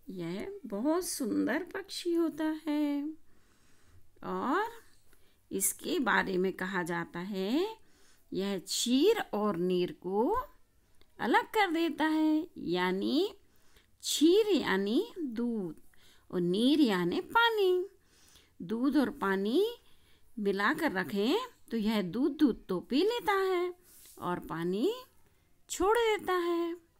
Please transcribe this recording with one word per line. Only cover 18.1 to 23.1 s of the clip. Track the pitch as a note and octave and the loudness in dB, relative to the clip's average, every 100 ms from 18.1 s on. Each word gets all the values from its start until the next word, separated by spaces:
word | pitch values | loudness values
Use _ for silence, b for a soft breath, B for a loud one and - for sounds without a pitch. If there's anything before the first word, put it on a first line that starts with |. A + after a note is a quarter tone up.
| b b b b _ | b b b b _
दूध | E3+ A3+ C4+ D4 | -6 -2 2 2
और | B3 | 0
पानी | - G3 G3 G3+ C4+ G#4+ A#4+ b b b b b - | -2 -2 0 2 2 0 -2 b b b b b -6
मिलाकर | G3+ G3 G#3 - C#4+ | -2 0 0 0 -2
रखें | F#3 F#3 G3 A3 G4 B4+ - - | -2 -4 0 2 0 -2 -14 -8
तो | A#3 | -2
यह | G#3 A3 | 0 0
दूध, | F3+ G3+ D4 C#4 | -2 0 -2 2
दूध | D4 - - | 2 2 -4
तो | F3+ | -6
पी | - C4 | 0 2
लेता | G4 | 2